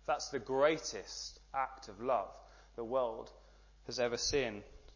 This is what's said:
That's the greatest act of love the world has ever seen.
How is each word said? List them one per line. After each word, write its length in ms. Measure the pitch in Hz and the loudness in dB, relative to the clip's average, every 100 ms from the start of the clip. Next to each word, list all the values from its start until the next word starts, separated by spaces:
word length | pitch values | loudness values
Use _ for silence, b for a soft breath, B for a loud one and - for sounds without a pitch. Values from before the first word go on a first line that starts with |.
| - | -2
That's 220 | 147 - | 0 0
the 100 | 139 | -4
greatest 1040 | 123 131 147 156 - 104 - - - - - | 0 6 6 6 0 -8 -8 -10 -10 -12 -8
act 360 | 135 131 - - | -4 -4 -4 -14
of 120 | 98 | -6
love 320 | 123 120 92 - - B B - | 2 2 2 -8 -20 B B -8
the 80 | 113 | 0
world 480 | 131 120 113 117 - b b b b - | 2 2 -2 -8 -14 b b b b -8
has 120 | 120 | 0
ever 180 | 120 117 | 0 2
seen. 460 | - 147 120 104 - - - | 2 2 2 -2 -10 -16 -20